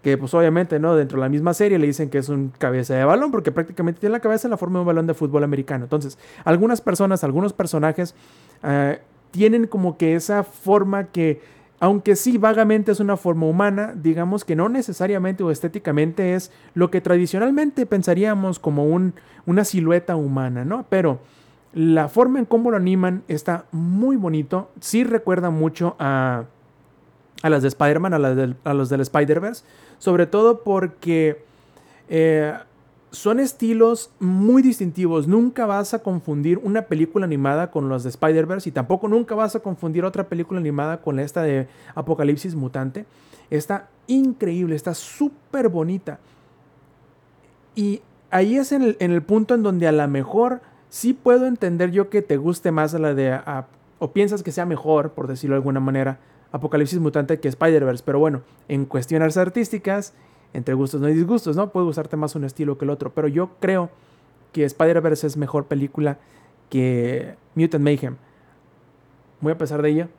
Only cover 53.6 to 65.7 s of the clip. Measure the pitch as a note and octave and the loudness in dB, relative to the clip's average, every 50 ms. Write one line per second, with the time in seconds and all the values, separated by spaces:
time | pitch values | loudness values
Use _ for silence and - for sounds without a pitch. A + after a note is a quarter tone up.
53.6 | C3 _ _ _ _ _ _ _ E3+ C3+ - G3 G3+ G3+ G#3 G3+ F3+ F3 C#3+ F3+ | -10 _ _ _ _ _ _ _ -8 -2 0 0 2 2 0 -4 -6 -6 -6 -4
54.6 | F3 F3 D#3+ C#3 - D#3 D#3 D3+ D3 D#3 - - C#3 C3 C3+ C3 - C#3 C3+ C#3 | -4 -4 -4 -4 0 2 2 2 2 -2 -6 -8 -8 -8 -8 -6 -2 -2 -2 0
55.6 | C3 C#3+ C3+ C3+ C3 C3+ C3+ C3+ C3+ C3+ C3+ - _ _ _ _ _ _ - C3+ | 0 -2 -2 -2 -2 -2 -2 -2 -2 -4 -6 -8 _ _ _ _ _ _ -10 -8
56.6 | C#3 D3+ - F3 D3 C3+ F3+ F3+ E3 D3+ C3+ D3 C#3+ C3+ D#3+ D#3 - C#3 C3 - | -6 -2 0 0 0 0 0 -2 -2 0 0 -2 0 0 -2 -2 -2 -6 -2 0
57.6 | D#3 E3 D#3+ D3+ C#3 C3 A#2+ A#2+ - - C#3 C#3 D#3 D#3+ C#3+ B2+ - _ _ _ | 2 4 4 4 2 2 -2 -4 -4 -2 0 2 2 2 0 -4 -8 _ _ _
58.6 | _ - D3 C#3 C#3 C3+ - C3 B2 - D#3+ D#3 D#3+ D#3+ D#3 F#3 F#3 F3+ F3+ A#3+ | _ -6 -4 -4 -4 -4 -4 -6 -4 -2 0 0 2 2 2 0 0 0 0 -2
59.6 | A3+ G#3+ - G3+ - G3 G3 G3+ G3+ - _ _ _ _ _ _ _ _ - C3 | -2 -2 -4 -6 -4 -4 -4 -4 -6 -10 _ _ _ _ _ _ _ _ -12 -8
60.6 | A#2+ - C3 C3 C#3 C3 D#3 C#3+ C#3 D3 D#3 D#3+ F3 E3+ A#3+ A3+ - E3 D3 F3 | -4 -2 -2 0 -2 -2 -2 -2 0 2 2 2 2 2 0 0 0 -2 -2 -2
61.6 | G#3 G3 - F#3 F3+ E3+ D3 E3 D#3 D3+ - D#3 D3+ C#3+ - D#3+ C#3 C3+ C3 - | -2 -2 -2 -2 -2 -2 -2 -4 -6 -6 -4 -4 -4 -4 -4 -6 -6 -6 -6 -4
62.6 | D#3 D3 C#3 C3 D3 C#3 D3 C#3+ C#3+ B2+ - D#3+ D3+ D3 C#3+ E3 F#3 F3+ - _ | -4 -4 -4 -4 -4 -4 -4 -4 -6 -6 -4 -2 -2 0 0 0 -2 -2 -6 _
63.6 | - F#3+ F#3+ F#3 F3 E3+ - _ _ _ _ _ _ _ _ _ _ _ - D#3 | -2 0 0 0 -2 -4 -10 _ _ _ _ _ _ _ _ _ _ _ -2 -2
64.6 | D3 C#3 C3+ - D#3+ E3 E3+ E3+ D#3+ D#3+ D#3 D3+ - D3+ C#3 D3 D3 C3+ - D3 | -2 -2 0 2 2 4 4 4 2 2 0 0 -2 -4 -4 -4 -6 -2 -4 -4
65.6 | D3 - | -4 -2